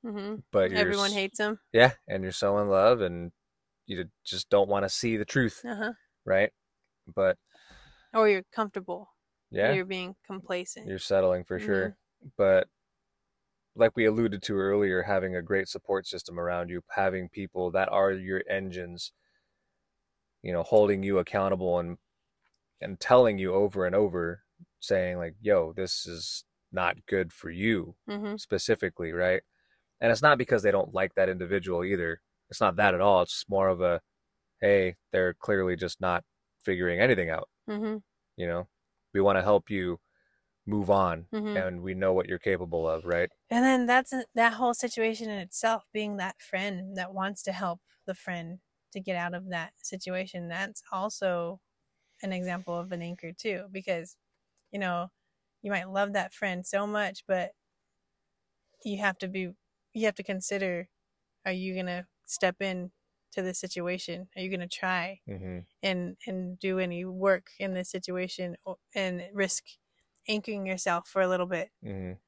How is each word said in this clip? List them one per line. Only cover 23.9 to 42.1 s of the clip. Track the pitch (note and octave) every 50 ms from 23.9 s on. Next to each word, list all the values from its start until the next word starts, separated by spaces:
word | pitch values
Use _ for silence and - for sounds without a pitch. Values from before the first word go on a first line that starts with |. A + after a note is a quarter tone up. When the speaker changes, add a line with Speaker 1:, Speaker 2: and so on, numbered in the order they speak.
| F#2
Speaker 2:
over, | G2+ G#2+ G2 E2+ F2+ E2+ E2+ E2+ - _ _ _ _ F3 _ _ _
saying, | - - G2+ F#2 F#2 F2+ F2+ F2+
like, | E2+ E2 D#2+ G#2
Yo, | A2 G#2+ G2+ F#2 E2 D#2+
this | D#2+ F#2 F#2 F2+ - - -
is, | - E2+ D#2+ D#2+ - - - - _ _ _ _ _
not | F#2 F#2 F2+ F2 F2 G2 _
good | - G#2 F#2+ F#2 E2
for | - - - F2
you | E2 F2 G2+ A2+ A2 F#2+ E2 - - _ _ -
Speaker 1:
Mm-hmm. | G#3 G#3 G#3+ G#3 G#3+
Speaker 2:
specifically, | A3 - _ G#2 F#2+ - - A2+ - - F#2 - - F2 D#2+
right? | E2 F2 F2+ F#2 F#2 - _ _ _ _ _ _ _ _ _ _ _ _
And | - A#2
it's | A2+ G#2+
not | C#3+ D3+ D3 B2
because | A#2+ - B2+ A2
they | F#2+ G2+
don't | G2 G2 F#2 - -
like | F#2 F#2+ F#2 _
that | - F#2+ F#2
individual | F#2 F2+ F2+ E2+ G2 G2 F2 F#2+ F2+ E2+ F2+
either. | F#2+ G2 F2 E2+ E2 E2 - _ _ _ _ _ _
It's | - -
not | A2+ G2 F2
that | F2+ G#2 G2+ F#2
at | F2
all. | F#2+ G#2 G2 F2+
It's | F2 -
just | - - - -
more | G2+ G2 F#2+ F#2+
of | F#2 F2
a, | F2+ F2 F2 E2+ _ _ _ _ _ _ _ _ _ _ _ _
"Hey, | - G2+ G2+ G2 F#2 F2+ F2+ _ _ _
they're | - F#2+ F#2 F2+ F2
clearly | _ - - G#2 F#2+ F#2 F2+ F2+
just | E2+ F2+ F2 - _
not | F#2+ F2+ F2 E2+ - _ _ _ _ _ _ _
figuring | - - F#2+ F2 F2+ F2 F2 F2
anything | A2 C3 B2 F#2+ F2+ D#2+
out." | D#2+ D#2+ - _ _ _ _ -
Speaker 1:
Mm-hmm. | G#3 G#3 A3 G#3+ A3 G#3+ _ _ _ _ _ _ _
Speaker 2:
You | - -
know? | - - F2 F2+ _ _ _ _ _ _ _ _ _
"We | - G2
wanna | G2 G2+ G2 F#2+
help | F2+ G#2 G#2 G2 - -
you | G#2+ F#2+ F2+ F2+ E2+ - _ _ _ _ _ _ _ _ _ _ _ _ _
move | G#2 G#2 G#2 G2 F2+
on, | G2 G2 F#2+ F2 E2 E2 F2 _
Speaker 1:
Mm-hmm. | - G#3+ G#3 G#3+ G#3
Speaker 2:
and | G3+ F#2 F#2 F2+ F2
we | F2 F#2+ F#2
know | F#2 F#2+ F#2+